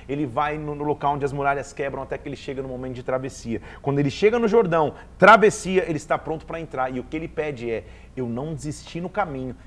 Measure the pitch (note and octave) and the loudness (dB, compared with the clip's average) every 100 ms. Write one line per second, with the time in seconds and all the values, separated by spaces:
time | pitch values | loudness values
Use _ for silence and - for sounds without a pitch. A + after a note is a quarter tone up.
0 | - C#3+ C#3+ A#2+ D3 D3+ D3+ D3 D3 C#3+ | -8 -4 -2 -2 -2 -2 -6 -4 -4 0
1 | C#3+ C#3+ C#3 C#3+ C#3 C#3+ B2+ - C#3 C3+ | 0 0 -2 0 0 0 -4 -6 -6 -6
2 | C3 C#3 D3 C3 - C3+ C3 B2 C3 B2 | -8 -8 -8 -10 -8 -8 -6 -8 -8 -8
3 | B2 C3 C3+ - A#2+ G#2+ - - C#3+ C#3+ | -2 -2 -2 -8 -6 -6 -6 -6 0 2
4 | C#3 - G#3 A#3 A#3 A3+ F#3 E3 C#3+ - | 2 4 4 4 4 4 4 4 2 -2
5 | - - F#3+ A3 G#3 - F3+ F#3 E3+ D3+ | -16 8 10 10 8 4 2 2 2 -4
6 | - D#3+ C#3+ D#3 - E3 D#3+ C3 C3 B2+ | 0 -2 -2 -8 -8 -10 -6 -4 -2 -4
7 | A#2+ D#3 E3 - D3+ B2+ A#2 A2 - - | -6 -6 -6 -4 -4 -4 -4 -4 -6 -18
8 | - - A#2+ A#2 D3+ D3+ C#3+ - - E3+ | -14 -8 -4 -4 -6 -6 -8 -10 -10 -10
9 | F3 G#3 F#3 C3+ B2+ - | -6 -4 -4 -4 -8 -10